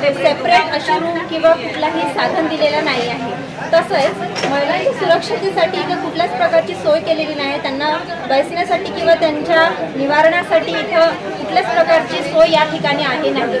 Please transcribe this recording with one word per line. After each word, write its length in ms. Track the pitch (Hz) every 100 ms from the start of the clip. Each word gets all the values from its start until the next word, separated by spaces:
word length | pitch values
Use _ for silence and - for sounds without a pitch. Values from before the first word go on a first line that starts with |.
सेपरेट 680 | 285 277 294 285 262 349 320
अशी 260 | 302 320 330
रूम 200 | 330 339
किंवा 340 | 339 330 320
कुठलाही 500 | 330 320 311 302 320
साधन 440 | 285 - 247 349 311
दिलेलं 380 | 311 302 302
नाही 240 | 311 247 240
आहे. 240 | 262 254 - - - -
तसेच 760 | 330 349 330 294 381 349 - -
महिलांच्या 420 | 277 285 359 539
सुरक्षितेसाठी 880 | 480 - 339 - 440 381 370 330 349
इथं 240 | 349 359
कुठल्याच 340 | 339 320 - 370
प्रकारची 380 | 339 330 339
सोय 260 | 339 330 311
केलेली 340 | 320 320 311
नाही. 280 | 294 277 285
त्यांना 360 | 277 269 302 320 359 339 254
बसण्यासाठी 540 | 269 294 339 349 339
किंवा 300 | - - 330
त्यांच्या 760 | 330 320 302 302 330 330 339 330 269
निवारणासाठी 760 | 277 294 320 349 370 330 320
इथं 340 | 330 - 339 330
कुठल्याच 640 | 277 196 - - 359 392
प्रकारची 480 | 339 330 320 - 359
सोय 300 | 359 330 330
या 120 | 311
ठिकाणी 380 | 311 302 294 285
आहे 280 | 285 262 277
नाही. 280 | 269 240 -